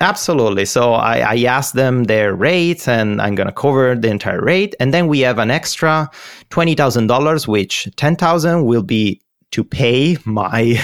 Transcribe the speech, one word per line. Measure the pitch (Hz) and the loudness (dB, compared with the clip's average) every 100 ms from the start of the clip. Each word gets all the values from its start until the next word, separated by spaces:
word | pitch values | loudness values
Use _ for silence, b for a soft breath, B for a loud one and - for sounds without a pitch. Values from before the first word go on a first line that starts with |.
Absolutely. | 196 208 - 151 110 98 | -2 -2 -2 0 2 0
So | 98 123 120 | 0 0 2
I, | 113 113 123 | 2 0 0
I | 110 120 | 0 0
asked | 120 131 135 | 0 0 -2
them | 127 131 123 | 0 0 2
their | 110 110 104 | 2 2 0
rates, | 92 131 180 170 165 - | 0 0 2 0 -2 -2
and | 117 107 104 | 0 0 -2
I'm | 104 98 | -2 -2
gonna | 98 | -4
cover | - 143 135 127 | -2 0 2 2
the | 123 113 | 0 -2
entire | 104 101 - | -2 -4 -2
rate. | 143 185 202 - | 0 0 0 -2
And | 131 | 0
then | 165 170 | 2 2
we | 143 | 2
have | 127 113 | 2 0
an | 110 | 0
extra | 156 - - 160 156 151 B B B B | -2 -4 -2 0 0 -2 B B B B
twenty | - 165 | -2 0
thousand | 147 135 117 110 | 2 2 2 2
dollars, | 123 151 156 - | 2 2 0 0
which | 107 92 - 98 | -2 -2 -6 -8
ten | - 147 170 | -4 -2 0
thousand | 170 170 165 170 | 0 2 0 0
will | 120 117 | 2 0
be | 95 113 104 95 _ _ _ | 0 0 0 -4 _ _ _
to | - | -6
pay | 110 - 120 127 151 170 | -4 0 0 2 0 -2
my, | 113 104 92 117 117 120 | -4 -4 -2 0 2 0